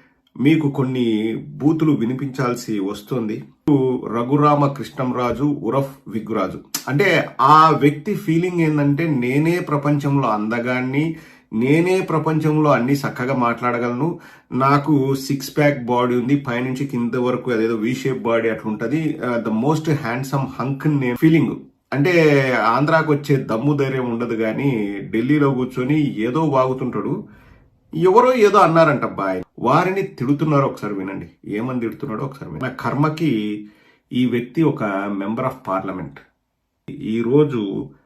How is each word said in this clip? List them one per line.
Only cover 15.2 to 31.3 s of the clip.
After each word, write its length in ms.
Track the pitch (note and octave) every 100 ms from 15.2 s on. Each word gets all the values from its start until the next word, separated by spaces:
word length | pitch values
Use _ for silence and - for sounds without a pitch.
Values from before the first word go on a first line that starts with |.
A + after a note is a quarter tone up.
| - C#3+ - -
ప్యాక్ 280 | D3 C3 A#2
బాడీ 300 | B2 B2 B2
ఉంది, 200 | A#2 C#3+
పైనుంచి 500 | C#3 A#2+ B2+ B2+ C#3
కింద 280 | A#2+ A#2 B2
వరకు 360 | B2 B2+ B2+
అదేదో 260 | A2+ A2+ A2+
V 160 | A2
షేప్ 260 | C3 C3+ B2+
బాడీ 300 | A2+ A#2 A2+
అట్లుంటది, 680 | A2 A2 G#2+ A2+ D3+ D3+ - B2
ఆ, 120 | A#2
the 160 | A2
most 320 | A2 C3+ D#3 E3
handsome 600 | D3 A2+ C#3+ C3+ C#3 C3 -
hunk 380 | B2 C#3 D#3 C#3+
నేను 160 | B2 A#2+
ఫీలింగ్. 400 | D#3+ D#3+ A#2 - - _ _
అంటే 580 | C3+ D3 F3 D#3 C#3 C3+
ఆంధ్రాకు 640 | A#2 A2 A#2+ D3 D#3+ D#3
వచ్చే 220 | C#3+ - C3+
దమ్ము 420 | - A2+ C#3+ C#3+
ధైర్యం 340 | C3+ C3 B2
ఉండదు, 240 | A#2 A#2 A2+
కానీ 640 | A2 G#2+ C#3 A2+ G2+ G2+
ఢిల్లీలో 520 | F#2+ A2 B2 D3 C#3
కూర్చొని 680 | B2 B2+ B2+ B2+ D3+ C3+ G#2
ఏదో 220 | A2+ D3+
వాగుతుంటాడు. 840 | D#3+ C3+ C3 C3 B2+ A2 G#2 F#3 - - - - _ _ _ D#3
ఎవరో 380 | F#3 G#3 B3
ఏదో 240 | B3+ G#3 G3
అన్నారంట 460 | E3+ E3 D#3+ B2+
అబ్బా, 380 | A2 G2 G2 F#2 - -
వారిని 420 | A#2+ D3 F3+ G3
తిడుతున్నారో 640 | F3+ - A#2+ C#3 D#3 C#3+ C3+
ఒకసారి 260 | - G#2
వినండి, 360 | G2 F#2+ G2 -